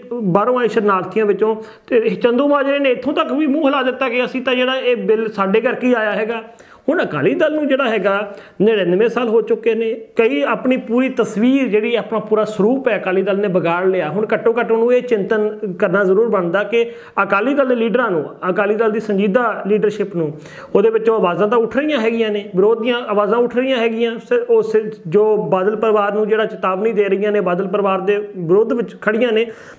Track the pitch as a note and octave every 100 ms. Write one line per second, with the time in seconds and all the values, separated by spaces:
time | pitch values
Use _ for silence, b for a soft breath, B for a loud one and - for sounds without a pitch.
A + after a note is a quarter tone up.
0 | - A#3+ G#3 F3+ A3 B3 A#3 A3+ G#3 F#3+
1 | F3+ A3 G#3+ G3 G#3+ A3 B B - A#3+
2 | A3+ F#3 B3 A#3+ C#4+ C#4+ C4+ C#4+ C#4 B3
3 | - D4 D4 C4 D#4 C#4 C#4 C#4+ B3+ B3+
4 | C4 A#3+ B3 B3+ B3+ B3+ B3+ C4 B3 A#3
5 | F#3+ A3 A3 G#3+ F#3+ G#3 A#3+ - B3+ A#3+
6 | G#3+ G3 A3 A3+ A3 - B B B E4
7 | A#3+ D3+ D3 C4+ D#4 D4+ D4 C4+ C4 A3
8 | F#3+ G3 G#3 B B B G3+ A3 F3 F3+
9 | A3+ - B3 A3 G#3+ A3 A#3 A3+ A3+ A3
10 | - - A3+ C#4+ C4+ A3 B3+ B3+ - A#3
11 | C4 - G#3+ F#3+ A#3+ C#4 C4 G#3 A3+ A#3
12 | F#3+ A3 - A3 G#3+ G#3+ G3 C4+ - G3
13 | F#3+ F#3 F#3+ G3 G#3 F3 D#3+ E3+ F#3 F#3
14 | D3+ E3+ A3 A3+ A3+ A3+ G#3+ A3+ A#3 B3
15 | B3 A3 F#3 A3 G#3+ G#3 G#3+ F3+ G3+ F#3
16 | F#3+ F#3+ A3+ G3+ F3 F#3 G#3 A#3 A#3 B
17 | B B G3 G3 A3+ C#4+ C4+ B3 A3+ A3
18 | A#3 E3+ C#3 - E3 F#3 G3+ G#3+ A3+ G#3+
19 | G#3+ G3+ G#3 G#3 A#3 G3 G3 G#3 G#3 G#3
20 | G3+ E3+ D#3 D3 B B B F#3+ A3 A3
21 | A3 A3 F#3 E3 G#3 A#3 A3+ A#3 D4+ D4
22 | A3+ A3+ A3 G#3 G3+ F3 G3+ A3+ A#3 A#3+
23 | A#3+ G3+ G#3 A3+ A#3+ A#3+ C4 C4 A#3 A3+
24 | A#3 A3+ - B3 A#3+ A3+ G#3+ A3 G#3+ -
25 | E3+ F3+ G#3+ G#3 E3+ F#3 F#3+ G#3+ A3+ G#3+
26 | G3+ G3+ G#3+ G#3+ A3 C#3 F#3+ F#3 A3 G#3
27 | G3+ G3 G#3 G#3 F3+ F3 G3 G3+ G3 F#3+
28 | F#3 G3+ G#3 F#3 E3 F#3+ A3+ B3 G3 -
29 | - A3 B3 A3 A3+ B B